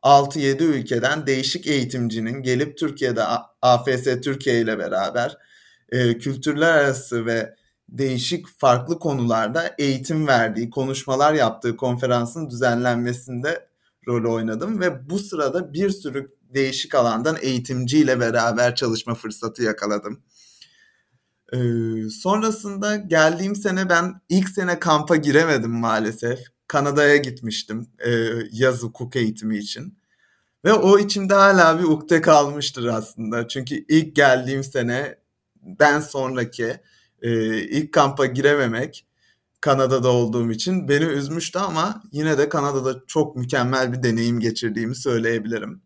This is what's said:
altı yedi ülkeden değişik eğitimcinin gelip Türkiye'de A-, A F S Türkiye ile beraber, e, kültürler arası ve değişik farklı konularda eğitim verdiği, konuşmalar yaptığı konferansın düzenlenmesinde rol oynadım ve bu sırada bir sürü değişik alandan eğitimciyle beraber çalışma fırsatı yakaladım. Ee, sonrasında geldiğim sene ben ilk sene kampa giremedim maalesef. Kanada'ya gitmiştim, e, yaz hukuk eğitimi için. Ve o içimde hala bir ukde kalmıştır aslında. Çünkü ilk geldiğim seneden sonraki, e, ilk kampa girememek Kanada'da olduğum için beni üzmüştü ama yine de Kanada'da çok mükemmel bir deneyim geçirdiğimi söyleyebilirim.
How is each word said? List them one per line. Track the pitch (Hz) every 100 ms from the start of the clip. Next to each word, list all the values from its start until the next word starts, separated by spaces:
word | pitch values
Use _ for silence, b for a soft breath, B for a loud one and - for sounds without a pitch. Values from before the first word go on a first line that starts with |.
altı | - 139 139 160
yedi | 139 135
ülkeden | 165 139 - 120 123 151 139
değişik | 135 131 175 151
eğitimcinin | 143 120 131 120 110 110 131
gelip | 127 123 147 -
Türkiye'de | 156 139 127 117
A-, | 104 117 - _
A | 123 120
F | 131 127
S | 135 123
Türkiye | 135 131 135 120
ile | 113 107
beraber, | 87 92 98 120 123 - b b b b b
e, | 120 123 117
kültürler | 139 131 151 147 160 160
arası | 143 123 - 120 113
ve | 117 113 b b b _
değişik | 120 135 127 127 175 - -
farklı | 139 120 123 165
konularda | 165 139 117 113 110 143 170 -
eğitim | 143 131 127 156 151
verdiği, | 123 113 110 117
konuşmalar | - 135 135 - 131 147
yaptığı | 156 117 113 120 110
konferansın | 127 123 127 123 117 165 151
düzenlenmesinde | 120 127 120 123 120 120 123 - 123 143 151 _ _ _ _ -
rol | 120 113
oynadım | 113 113 110 180 220
ve | 180 135 135
bu | 190
sırada | 202 165 139 170 165
bir | 143 196
sürü | 190 151 135 135 _
değişik | _ 131 135 131 - 143
alandan | 120 110 139 160
eğitimciyle | 135 127 123 127 123 147 135 123
beraber | 117 117 117 113 123 120
çalışma | 123 110 - 117
fırsatı | 110 107 117 113
yakaladım. | 113 104 104 104 104 107 _ B B B B B B B B B _ _ _
Ee, | 127 123 117 113 113 110
sonrasında | 107 185 208 220 214 208 196 208 208
geldiğim | 208 160 156 170 190 208
sene | 202 185 185
ben | 170 180 - _
ilk | 180 185
sene | - 185 170
kampa | 175 151 147 165
giremedim | 143 151 165 139 113
maalesef. | 117 117 110 110 113 117 131 - _ _
Kanada'ya | 147 143 143 147 147
gitmiştim, | 135 123 117 107 - 107 120 _
e, | 120 117 113 117 107
yaz | 110 131 127
hukuk | 120 - 123 131
eğitimi | 113 107 110 107
için. | 101 113 165 _ _ _ _ _ _ _ 180
Ve |
o | 214 185 202
içimde | 208 208 190
hala | 196 196 185 165 160
bir |
ukde | 175 151 - 165
kalmıştır | - 151 143 147 139 - 120
aslında. | 110 107 - 113 117 117
Çünkü | 135 120 143
ilk | - 156 160 151
geldiğim | 143 127 127 135
seneden | 135 135 120 123 143 - _ _ _ _ - 95 147 147
sonraki, | 147 139 131 127 117 - 113 131 b b b b
e, | 117 117 110 110
ilk | - 139 156
kampa | - 139 139 131
girememek | 123 139 147 127 113 147 - _ _ _ _ _ _
Kanada'da | - 135 131 131 123
olduğum | 123 117 120 117
için | 110 180 185 139
beni | 143
üzmüştü | 160 143 139 165 165 180
ama | 196 156 175 214 -
yine | 143 156 143
de | 147
Kanada'da | 160 143 139 131 127 _
çok | 156 147 127
mükemmel | 123 143 123 131 131
bir | 123
deneyim | 123 113 117 120
geçirdiğimi | 113 110 117 104 120 127
söyleyebilirim. | 139 117 113 117 107 113 107 -